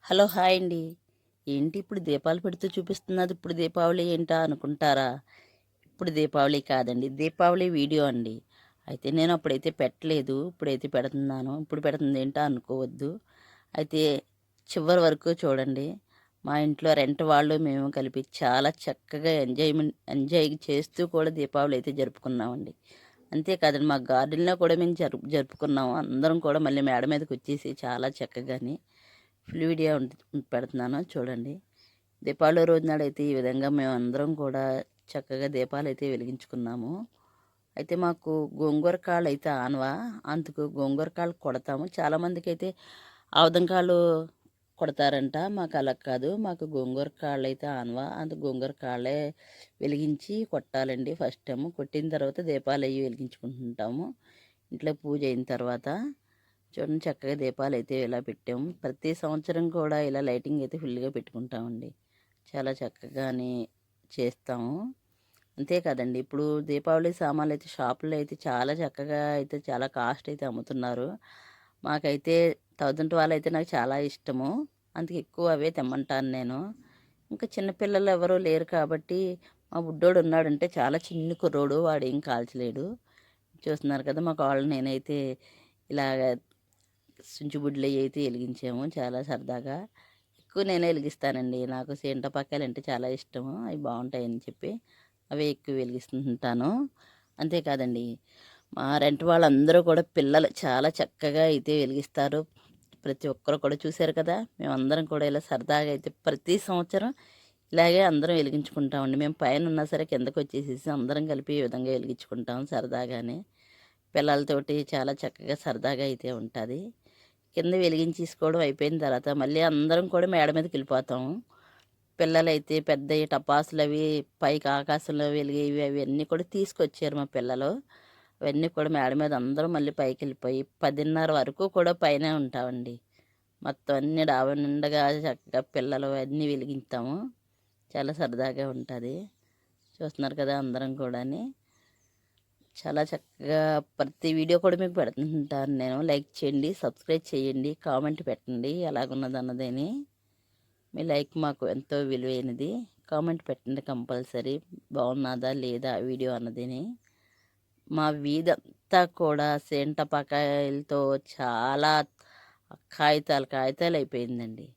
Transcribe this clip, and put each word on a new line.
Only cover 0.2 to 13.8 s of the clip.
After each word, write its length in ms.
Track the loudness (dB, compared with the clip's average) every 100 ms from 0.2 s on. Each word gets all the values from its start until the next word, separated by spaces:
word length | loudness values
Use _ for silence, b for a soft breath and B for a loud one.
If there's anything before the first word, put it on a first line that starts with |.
| 6
హాయ్ 300 | 6 4 4
అండి. 240 | 2 -2 -6 -12 _ _ _ _ -6
ఏంటి 300 | -2 -2 -2
ఇప్పుడు 200 | -6 -6
దీపాలు 400 | -2 0 0 -2
పెడుతూ 240 | -2 -4 -4
చూపిస్తున్నది, 680 | -4 -6 -8 -4 -2 -2
ఇప్పుడు 200 | -4 -6
దీపావళి 500 | -2 -2 2 2 2 0
ఏంటా 280 | 0 2 2
అనుకుంటారా? 680 | 2 -2 -4 2 4 4 2 -2 _ b b b b _
ఇప్పుడు 280 | _ _ -2
దీపావళి 480 | 0 2 4 4 2
కాదండి, 460 | 2 0 2 -2 -4
దీపావళి 560 | -2 -4 4 4 6 2
వీడియో 340 | 2 2 4 2
అండి. 300 | 0 -4 -8 _ b b b -14
అయితే 200 | -8 0
నేను 200 | 2 4
అప్పుడైతే 380 | 2 2 0 0
పెట్టలేదు, 640 | 0 -2 0 -2 0 0 -2 -4
ఇప్పుడైతే 420 | -4 -2 -2 0
పెడుతున్నాను. 680 | 0 0 -2 -2 -2 -4 -6
ఇప్పుడు 220 | -4 -2
పెడుతుంది 380 | 0 0 0 0
ఏంటా 220 | 0 0
అనుకోవద్దు. 680 | 0 0 -4 -4 -4 -4 -8 -8 _ b b b b
అయితే 280 | -6